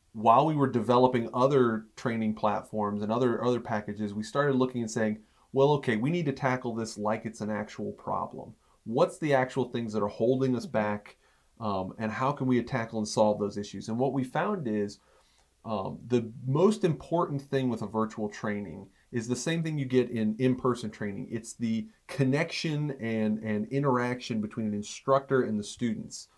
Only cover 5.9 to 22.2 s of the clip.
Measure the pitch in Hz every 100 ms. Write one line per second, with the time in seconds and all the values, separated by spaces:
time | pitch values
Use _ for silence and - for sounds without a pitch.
5.9 | 110 127 175 151 135 135 127 127 113 110
6.9 | - 104 113 113 - 107 104 107 - 104
7.9 | 104 - 98 87 - - - _ _ -
8.9 | 120 180 - 156 135 127 - 123 120 117
9.9 | 107 101 - 113 127 131 120 110 113 104
10.9 | 104 - - _ _ _ - 110 98 92
11.9 | - 110 107 131 139 131 123 120 131 113
12.9 | 110 104 - 107 104 101 101 101 98 -
13.9 | 113 135 135 127 151 190 202 127 107 101
14.9 | - _ _ _ _ _ _ - 107 95
15.9 | - - 123 113 - 127 139 190 214 185
16.9 | 147 - 165 170 143 135 135 127 117 104
17.9 | 110 110 - 107 - 110 104 98 80 98
18.9 | _ _ 120 110 123 - 165 160 151 131
19.9 | 127 120 120 107 107 127 127 127 120 110
20.9 | - 104 101 - 113 - - 117 113 107
21.9 | - - -